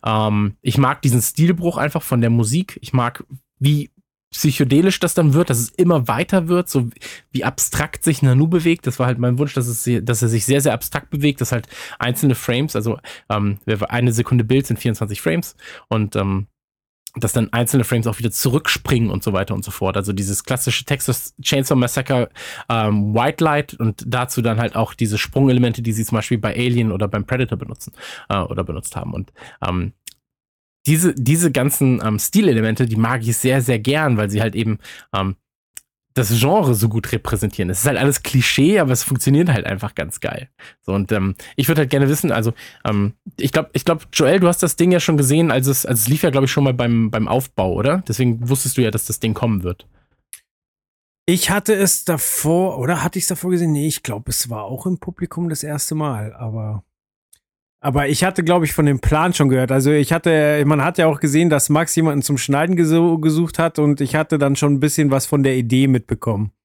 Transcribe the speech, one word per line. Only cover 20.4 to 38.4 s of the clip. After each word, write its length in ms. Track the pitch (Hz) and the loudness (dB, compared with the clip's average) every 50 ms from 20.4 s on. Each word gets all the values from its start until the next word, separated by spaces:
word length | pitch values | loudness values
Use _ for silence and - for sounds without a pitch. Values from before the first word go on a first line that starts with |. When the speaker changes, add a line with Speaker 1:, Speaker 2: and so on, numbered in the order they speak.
| - | -4
Speaker 1:
klassische 400 | - 131 127 - 131 - - - | -4 -4 -2 -2 -2 -4 -4 -4
Texas 500 | - 143 131 - - 123 - - - _ - | -4 -6 -4 -2 -4 -4 -4 -6 -12 _ -8
Chainsaw 340 | 135 - 151 139 135 - 151 | -4 -2 0 0 0 2 2
Massacre, 540 | 127 123 117 - 135 131 - 139 123 120 - _ - - - - - - - | 2 2 0 -2 -4 -2 0 0 0 0 -2 _ -18 -16 -16 -16 -16 -6 -2
ähm, 460 | 117 113 110 104 104 104 101 107 107 | 0 0 2 2 2 2 0 0 0
White 280 | 117 120 147 147 - | 2 0 0 0 0
Light 300 | 165 156 147 147 143 - | 0 2 2 0 -2 -4
und 320 | - - 117 113 - - - | -6 -4 -2 -2 -2 -4 -6
dazu 360 | 123 123 123 127 123 - - | -4 -2 -2 -2 -2 -2 -2
dann 160 | 113 117 110 107 | 0 0 0 0
halt 180 | 117 110 - | 0 0 0
auch 160 | 113 113 - | -2 -2 -2
diese 240 | - - 117 104 104 | -2 -4 -2 -2 -2
Sprungelemente, 640 | 104 - - - 135 139 135 127 123 123 120 110 - | -4 -4 -2 0 2 2 4 4 4 2 0 0 -2
die 120 | 117 117 | -4 -4
sie 120 | 107 107 110 | -2 -2 -2
zum 120 | - 120 | -2 -2
Beispiel 200 | 110 - - 123 | -2 0 0 -2
bei 180 | 110 104 107 101 | -2 -2 -4 -2
Alien 380 | 117 123 123 120 120 117 110 | -2 0 0 2 2 0 0
oder 160 | 104 95 107 101 | 0 -2 -2 -2
beim 160 | - 104 104 | -2 -4 -4
Predator 320 | - 127 127 127 - 113 | -2 -2 -2 -2 -2 -4
benutzen, 380 | - - - - - - - - - - - - - - _ | -8 -8 -12 -12 -14 -16 -20 -18 -18 -18 -18 -18 -18 -8 _
äh, 80 | 101 | -2
oder 280 | 98 90 - - 95 90 | -2 -2 -4 -4 -6 -6
benutzt 320 | 87 78 - - - - | -6 -8 -10 -10 -10 -10
haben. 180 | - - - - | -8 -8 -8 -8
Und, 180 | - 101 _ _ - - - - _ - | -8 -10 _ _ -20 -20 -20 -12 _ -6
ähm, 260 | 95 90 90 87 98 - _ _ - - _ _ _ _ _ _ _ _ _ _ _ _ _ _ | -4 -2 -2 -4 -6 -8 _ _ -20 -20 _ _ _ _ _ _ _ _ _ _ _ _ _ _
diese, 280 | 139 156 156 180 175 - | 0 0 2 2 0 0
diese 360 | - 123 123 151 165 175 165 | 0 0 0 2 2 2 2
ganzen, 520 | 131 135 127 147 - - 139 131 127 113 - | 2 2 0 0 0 2 2 2 2 2 0
ähm, 140 | 110 107 104 | -2 -2 -2
Stilelemente, 640 | - - - 202 214 175 123 110 110 110 110 - 131 | -4 0 2 2 4 4 2 2 2 0 0 0 0
die 120 | 113 113 | 0 2
mag 300 | 107 113 117 127 123 113 | 0 0 0 0 -2 -2
ich 80 | 120 113 | -2 -2
sehr, 260 | - 131 127 131 135 | 0 0 2 2 2
sehr 160 | 127 127 123 110 | 2 0 0 0
gern, 400 | 107 127 139 156 156 143 120 104 | 0 0 0 2 2 0 2 0
weil 100 | 107 98 | 0 0
sie 140 | 101 104 | 0 -2
halt 120 | 113 110 95 | -2 -2 -2
eben, 240 | 107 110 110 107 - - - - - - _ - | -2 -2 -2 -2 -4 -8 -20 -20 -20 -16 _ -4
ähm, 220 | 98 98 95 92 _ _ _ _ _ _ _ _ - _ _ _ _ _ _ _ | -2 -2 -2 -4 _ _ _ _ _ _ _ _ -20 _ _ _ _ _ _ _
das 160 | - 120 98 117 117 | -2 0 0 2 2
Genre 340 | 123 143 185 214 185 131 120 | 2 4 2 4 4 2 2
so 140 | 104 110 110 | 2 0 0
gut 240 | 107 113 - - | 0 -2 -4 -4
repräsentieren. 560 | - 113 _ - 113 101 - 101 - - 98 90 | -6 -6 _ -4 -4 -2 -2 -4 -2 -2 -4 -2
Es 120 | 92 90 | -2 0
ist 60 | - | 0
halt 120 | 143 139 87 | 0 0 2
alles 240 | 127 143 135 - | 0 0 0 -2
Klischee, 560 | - - - 131 | -6 0 0 0